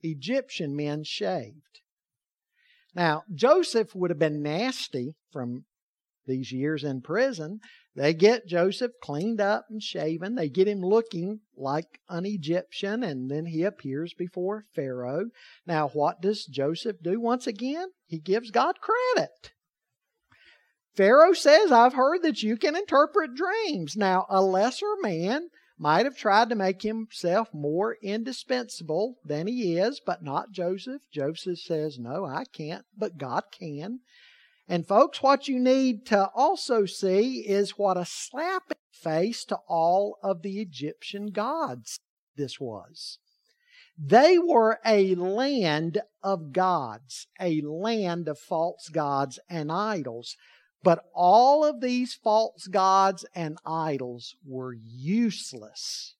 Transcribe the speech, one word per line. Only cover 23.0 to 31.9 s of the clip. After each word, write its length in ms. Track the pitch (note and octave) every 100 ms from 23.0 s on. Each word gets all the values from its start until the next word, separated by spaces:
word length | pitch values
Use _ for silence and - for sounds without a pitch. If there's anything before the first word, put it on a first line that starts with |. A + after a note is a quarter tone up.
| D4 G4+ D#4 B3
dreams." 640 | F4+ G#4+ G#4+ D4 D#3+ F#3+
Now, 280 | G3 F#3 -
a 120 | G3
lesser 540 | F#3+ F#3 A3 C4 G#4 G#4
man 480 | D4+ E3 F3 C4+ F4 _ _ _
might 280 | D3+ D#3+ B3
have 100 | C4
tried 320 | A3 G3+ A#3
to 80 | A3+
make 280 | F#3+ F#3+
himself 680 | G#3+ A3 A3 - F3 F#3 A3+
more 440 | D#3 D3 D#3+ G#3+ A3+
indispensable 1160 | G3+ G#3 A3+ B3 - B3+ A#3+ - E3 D#3 A3 B3+ D3+
than 200 | D3 F3
he 320 | B3 G#3 E3
is, 220 | G3+ C#4
but 240 | - F3
not 280 | D#3 C#3 A#3
Joseph. 500 | F#3 F3 F#3+ F#3 C#4 _
Joseph 480 | D3+ C#3 E3 - F3
says, 400 | - D#3+ D#3